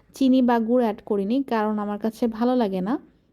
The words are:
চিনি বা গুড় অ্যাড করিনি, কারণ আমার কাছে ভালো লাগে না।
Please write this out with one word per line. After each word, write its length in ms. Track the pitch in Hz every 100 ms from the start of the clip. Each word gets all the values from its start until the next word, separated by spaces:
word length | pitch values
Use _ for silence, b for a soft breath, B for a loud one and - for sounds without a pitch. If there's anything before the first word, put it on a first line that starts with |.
| B
চিনি 280 | - 269 262
বা 180 | 247 233
গুড় 240 | 220 254
অ্যাড 180 | 233 208 -
করিনি, 380 | 202 196 262
কারণ 360 | 269 226 214 214
আমার 200 | 208 208
কাছে 280 | 226 - 240
ভালো 280 | 220 247 254
লাগে 260 | 208 190
না। 180 | 185 302 - _ _